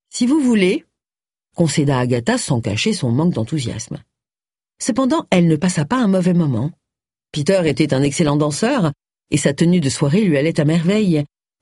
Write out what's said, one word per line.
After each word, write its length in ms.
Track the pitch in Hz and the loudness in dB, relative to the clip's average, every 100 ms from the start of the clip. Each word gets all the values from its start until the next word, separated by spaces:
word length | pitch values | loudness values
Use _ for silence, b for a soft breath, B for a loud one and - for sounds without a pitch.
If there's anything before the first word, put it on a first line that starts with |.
| _ | _
Si 160 | - 240 | -4 0
vous 140 | 311 | 2
voulez, 440 | 254 220 185 269 _ _ _ _ _ _ _ | 2 2 2 0 _ _ _ _ _ _ _
concéda 440 | - 165 - 143 131 | -2 0 2 0 0
Agatha 400 | 127 123 120 247 | 0 -2 0 -2
sans 220 | - 127 | 0 -2
cacher 320 | 110 110 220 | -2 -2 -2
son 180 | 202 127 | -2 -2
manque 240 | 120 170 | 0 0
d'enthousiasme. 680 | - 113 156 117 113 - - _ _ _ _ _ _ _ - | -2 -4 -4 -6 -8 -12 -14 _ _ _ _ _ _ _ -12
Cependant, 480 | - 233 269 320 - | -6 -2 0 -2 0
elle 160 | 185 170 | 2 2
ne 80 | 156 | 2
passa 280 | 185 165 | 0 -2
pas 140 | 147 254 | -2 0
un 100 | 214 | 0
mauvais 260 | 190 180 | 2 2
moment. 380 | 175 156 113 143 - _ _ _ _ _ | 2 0 0 -4 -8 _ _ _ _ _
Peter 320 | 156 147 190 | -6 0 2
était 300 | 160 139 151 | 2 0 0
un 80 | 131 | 2
excellent 340 | 143 139 151 147 | 0 0 0 2
danseur, 560 | 151 143 226 277 160 - _ _ - | 0 0 -2 0 -2 -4 _ _ -4
et 80 | 143 | 0
sa 160 | 151 | 0
tenue 260 | 139 170 180 | 2 2 2
de 80 | 139 | 0
soirée 340 | - 143 175 | -2 0 2
lui 140 | 214 143 | 2 0
allait 240 | 156 165 | 0 0
à 40 | |
merveille. 600 | 151 170 165 214 196 151 147 _ _ _ | 0 0 0 0 0 0 -4 _ _ _